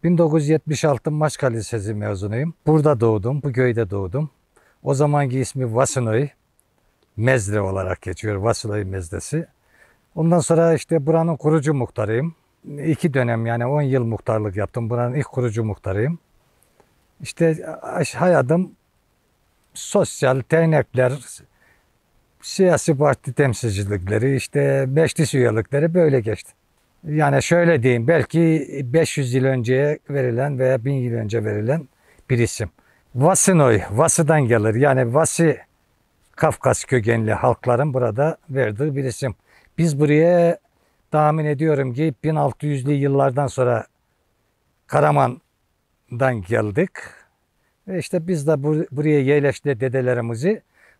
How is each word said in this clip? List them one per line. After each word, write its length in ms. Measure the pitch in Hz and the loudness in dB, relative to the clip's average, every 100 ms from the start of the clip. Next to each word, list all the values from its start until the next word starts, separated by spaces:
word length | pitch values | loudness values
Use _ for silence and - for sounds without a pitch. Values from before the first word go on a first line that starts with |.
Bin 140 | 165 175 | 2 2
dokuz 260 | 165 160 | 4 2
yüz 60 | 143 | 2
yetmiş 360 | 156 - 143 160 | 0 0 -2 0
altı 260 | 131 - | -2 -2
Maçka 360 | 151 151 - 135 | -2 -2 -2 -2
Lisesi 460 | 113 104 117 98 | -2 -6 -6 -6
mezunuyum. 600 | 104 107 98 101 113 160 - - | -6 -6 -6 -4 -4 -6 -4 2
Burada 320 | 156 151 135 | 4 4 2
doğdum, 420 | 113 107 104 147 | 2 2 -2 -4
bu 80 | 147 | -4
köyde 380 | 123 127 113 107 | 0 0 0 -4
doğdum. 400 | 101 95 123 156 _ _ _ _ _ | -4 -6 -6 -6 _ _ _ _ _
O 100 | 135 | -4
zamanki 460 | 135 147 147 143 127 | 0 2 2 0 -2
ismi 360 | 123 135 123 113 | -4 -4 -2 0
Vasinoy, 540 | 135 - 117 110 139 _ _ _ _ _ _ _ _ - | 0 0 0 0 -2 _ _ _ _ _ _ _ _ -2
Mezre 440 | 117 131 98 107 | 0 0 0 -2
olarak 400 | 95 98 92 90 | -2 -4 -4 -6
geçiyor, 340 | - 95 107 101 | -8 -8 -6 -2
Vasinoy 480 | 107 135 110 104 | -2 -2 -4 -6
Mezdesi. 640 | 98 95 85 - - 156 165 _ _ _ _ _ _ - | -6 -8 -8 -10 -6 -8 -8 _ _ _ _ _ _ -2
Ondan 240 | 165 175 | 2 2
sonra 340 | - 165 165 | 2 2 4
işte 320 | 160 - 160 139 | 2 0 -2 2
buranın 300 | 160 165 156 | 0 0 -2
kurucu 380 | 151 160 139 | 0 2 0
muhtarıyım. 640 | 143 117 - 107 113 165 - _ _ - 147 156 | -2 -4 -4 -2 -2 -4 -8 _ _ -16 -8 -4
İki 280 | 147 170 | 0 0
dönem, 320 | 135 120 117 113 | 0 0 0 -2
yani 200 | 117 120 | -2 0
on 160 | 147 | 0
yıl 220 | 139 131 | 0 0
muhtarlık 520 | 117 107 - 110 107 95 | 0 -4 -2 -2 -2 -4
yaptım. 340 | 101 - 117 | -4 -4 -4
Buranın 260 | 120 123 135 | -2 -2 -2
ilk 160 | - | -4
kurucu 320 | - 123 107 | -4 -2 -2
muhtarıyım. 560 | 110 98 - 95 127 170 _ _ _ _ _ _ _ _ _ _ | -4 -4 -6 -2 -2 -4 _ _ _ _ _ _ _ _ _ _
İşte 540 | - - 165 160 - - | -16 0 0 0 -8 -14
aş-, 340 | - - 156 - | -10 -4 -4 0
hayatım 560 | 185 160 127 165 185 - _ _ _ _ _ _ _ _ _ | 2 2 4 0 0 -8 _ _ _ _ _ _ _ _ _
sosyal 680 | - - 208 135 - 135 131 - | -18 -2 0 0 0 0 0 0
dernekler, 880 | 160 165 156 127 127 127 123 - - - _ _ _ _ _ _ _ _ _ | 2 4 2 0 0 0 0 -12 -20 -20 _ _ _ _ _ _ _ _ _
siyasi 560 | - - 185 156 - 139 | -14 2 4 4 2 2
parti 360 | 147 131 - | 2 0 -4
temsilcilikleri, 1000 | 123 143 107 117 95 101 101 92 107 127 135 | 0 0 0 -2 -2 -2 -4 -2 0 0 -2
işte 500 | - 143 139 139 135 | -2 -2 0 0 0
meclis 440 | 143 160 - 143 | 2 2 2 0
üyelikleri 600 | 139 120 110 - 139 165 | 2 2 0 -2 0 0
böyle 260 | 175 160 135 | 2 4 2
geçti. 340 | 110 104 - _ _ _ _ _ | 0 -6 -10 _ _ _ _ _
Yani 400 | 156 151 147 139 | -6 0 2 2
şöyle 400 | - 170 170 156 | 2 2 4 4
diyeyim, 240 | 120 120 117 | 2 2 2
belki 600 | 165 120 160 165 160 139 139 131 | 2 2 2 2 2 -2 -8 -2
beş 240 | 156 156 - | 0 0 -2
yüz 160 | 131 | -2
yıl 120 | 127 131 | 0 0
önceye 540 | 131 117 127 147 151 _ | 0 0 0 0 -2 _
verilen 500 | 143 127 117 139 131 | -4 -2 -2 -4 0
veya 260 | 131 131 113 | 0 0 0
bin 80 | |
yıl 200 | 139 123 | -2 -2
önce 320 | 117 107 110 107 | -4 -4 -4 -2
verilen 420 | 104 110 156 - _ _ _ _ | -2 -2 -2 -4 _ _ _ _
bir 80 | 123 | 0
isim. 320 | 117 - 107 _ _ _ _ 120 | 0 -2 -10 _ _ _ _ 0
Vasinoy, 640 | 151 190 - 180 135 107 - | 2 4 4 6 6 4 0
Vası'dan 500 | 104 165 - 151 156 | 0 0 2 2 2
gelir. 340 | 127 117 107 110 | 4 2 2 2
Yani 380 | 143 131 120 | 4 4 2
Vasi, 460 | 131 160 - 165 - - _ _ _ _ _ _ - | 2 0 2 0 0 -8 _ _ _ _ _ _ -2
Kafkas 480 | 156 - 135 117 | -2 0 0 0
kökenli 500 | - 131 107 117 110 | 0 0 2 0 0
halkların 600 | 104 127 117 123 120 147 | 0 0 0 0 0 0
burada 440 | 127 120 107 147 - _ | -2 -2 0 -2 -4 _
verdiği 460 | 131 117 107 151 139 | -4 -4 -2 -4 -4
bir 80 | |
isim. 320 | 131 - 135 95 _ _ _ - | -6 -6 -8 -8 _ _ _ -2
Biz 220 | 165 139 | -2 2
buraya 580 | 147 151 165 175 170 170 _ _ _ _ _ | 2 4 4 4 4 0 _ _ _ _ _
tahmin 340 | 151 151 156 151 | 0 2 2 -2
ediyorum 480 | 143 160 147 135 | 0 0 0 -2
ki 200 | 120 160 139 | -2 -4 -2
bin 120 | 151 156 | -4 0
altı 320 | 143 - 147 | -2 -2 -4
yüzlü 240 | 143 131 | -4 -2
yıllardan 560 | 147 139 139 139 127 139 | 0 2 2 2 0 -4
sonra 400 | - 123 117 - _ _ _ _ _ _ _ _ _ _ | -2 0 0 -4 _ _ _ _ _ _ _ _ _ _
Karaman'dan 1500 | 143 147 143 127 165 _ _ _ _ _ _ _ 120 131 117 | 0 2 2 0 -2 _ _ _ _ _ _ _ -2 -2 -2
geldik. 500 | 87 117 107 98 185 - - - _ _ _ _ _ _ - | -2 -2 0 -2 -4 -6 -18 -20 _ _ _ _ _ _ -10
Ve 120 | 185 | -8
işte 280 | - 180 165 | -4 -4 -2
biz 200 | 170 143 | -2 0
de 40 | |
bur-, 360 | 151 143 156 170 | 0 0 -2 -2
buraya 300 | 123 151 147 | -2 2 2
yerleşti 580 | 135 147 143 - 143 120 | 4 2 2 -2 -4 -2
dedelerimizi 840 | 131 131 123 120 117 117 160 214 _ _ _ _ | -2 -2 0 -2 -4 -4 -2 -2 _ _ _ _